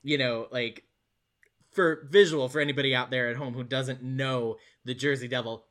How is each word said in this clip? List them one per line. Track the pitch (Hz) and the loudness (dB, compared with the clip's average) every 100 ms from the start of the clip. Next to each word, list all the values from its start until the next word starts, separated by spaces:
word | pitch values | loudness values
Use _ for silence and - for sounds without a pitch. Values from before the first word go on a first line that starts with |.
you | 139 143 | -2 0
know, | 127 113 113 | 0 -2 -4
like, | 123 117 - - _ _ _ _ _ _ _ _ | -6 -6 -8 -20 _ _ _ _ _ _ _ _
for | - 170 156 139 | 2 2 2 4
visual, | 196 185 151 127 | 8 8 4 0
for | 147 | 0
anybody | 147 139 135 127 | 0 0 0 0
out | 123 | 0
there | 127 120 | -2 -2
at | 120 | -4
home | 135 | -6
who | 123 | -8
doesn't | 123 135 131 127 | -6 -4 -4 -6
know | 127 131 135 127 117 110 - _ 123 | -6 -4 -2 -2 -2 -6 -14 _ -10
the | 123 | -2
Jersey | 143 135 123 | -2 -2 -2
Devil, | 127 113 113 - | -6 -6 -10 -10